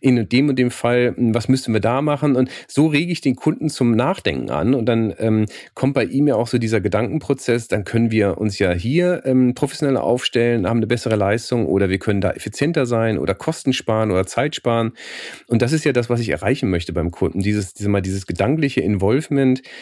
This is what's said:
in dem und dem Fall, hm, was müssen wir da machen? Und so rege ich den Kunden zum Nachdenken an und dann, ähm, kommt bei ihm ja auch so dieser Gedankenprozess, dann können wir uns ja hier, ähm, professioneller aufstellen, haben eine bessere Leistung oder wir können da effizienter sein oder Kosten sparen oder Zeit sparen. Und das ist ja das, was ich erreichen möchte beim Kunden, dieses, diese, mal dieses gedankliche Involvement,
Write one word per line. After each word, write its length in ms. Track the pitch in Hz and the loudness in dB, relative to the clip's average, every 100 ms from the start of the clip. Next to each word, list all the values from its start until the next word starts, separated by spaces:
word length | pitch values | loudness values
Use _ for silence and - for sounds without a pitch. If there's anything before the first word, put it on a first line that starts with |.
in 260 | 135 120 98 | 2 2 2
dem 220 | 123 147 | 2 2
und 100 | 131 | 2
dem 120 | 123 | 0
Fall, 440 | - 120 123 123 - | 0 0 2 2 2
hm, 160 | 120 | 0
was 140 | 113 - | 0 2
müssen 260 | 131 - | 0 2
wir 60 | 110 | 0
da 200 | 113 127 | 2 0
machen? 340 | 151 143 147 | 0 0 2
Und 140 | 127 127 - - | 2 0 -4 -8
so 200 | - 156 | 0 2
rege 260 | 151 175 | 2 -2
ich 80 | 170 | -2
den 160 | 139 127 | -2 0
Kunden 320 | - - 156 | 0 0 -4
zum 260 | - 120 | 0 2
Nachdenken 540 | 113 135 190 - 135 120 | 2 2 0 -2 -4 -4
an 220 | 71 95 | -2 0
und 120 | 131 113 | 0 2
dann, 260 | 113 110 95 | 0 0 -2
ähm, 260 | 113 110 107 - - | 0 2 0 -4 -16
kommt 180 | - 135 | -4 0
bei 120 | 135 | 0
ihm 240 | 90 131 147 | 0 2 2
ja 80 | 113 | 2
auch 100 | 120 | 0
so 80 | 120 | 0
dieser 240 | 113 110 | 0 0
Gedankenprozess, 880 | 95 101 113 156 - 131 - 120 113 | 0 -2 -2 -4 -2 -4 0 -2 -2
dann 160 | 104 | -4
können 260 | 95 117 117 | -2 0 2
wir 280 | 110 101 82 | 2 2 0
uns 200 | 107 98 | -4 0
ja 140 | 95 | 0
hier, 480 | 87 107 156 180 180 135 | 0 0 0 2 0 0
ähm, 260 | 131 123 | 2 2
professioneller 480 | 123 139 - 143 131 | 2 -4 -2 -2 0
aufstellen, 640 | 78 127 - 117 120 117 87 | 0 0 0 0 2 2 0
haben 120 | 117 | 0
eine 80 | 110 | 0
bessere 300 | 117 117 107 | 0 0 2
Leistung 500 | 101 110 - 123 78 | 2 0 0 -2 2
oder 240 | 95 98 | 2 2
wir 80 | 95 | 0
können 240 | - 101 | 0 0
da 160 | 95 - | 0 -2
effizienter 480 | 107 - 147 165 123 | -8 -2 0 0 0
sein 320 | 117 113 92 | 0 0 0
oder 160 | 78 | -2
Kosten 380 | - - 160 - | -4 -4 -4 -2
sparen 380 | 127 - 110 110 | -2 0 0 2
oder 120 | 92 | 0
Zeit 300 | 98 - 147 | 0 -2 -2
sparen. 380 | - 123 117 113 - - - - - - | -2 -2 0 0 -4 -16 -14 -14 -14 -2
Und 120 | 117 | 0
das 100 | 120 | 2
ist 120 | 156 | 2
ja 80 | 151 | 2
das, 180 | 123 117 | 0 0
was 100 | 120 | -2
ich 100 | 113 | -2
erreichen 400 | 76 101 135 107 | -2 -2 0 0
möchte 220 | 90 - | -2 -2
beim 180 | 82 80 | -4 -4
Kunden, 300 | - 92 95 | -2 -4 0
dieses, 340 | 98 104 95 | 0 0 -4
diese, 140 | - 101 | -6 -2
mal 140 | 101 | 0
dieses 240 | 95 95 - | -2 -6 -6
gedankliche 540 | 85 104 160 143 - | -2 0 0 0 0
Involvement, 800 | 85 101 98 135 - 139 135 127 - - | 0 0 2 0 0 0 2 0 -4 -20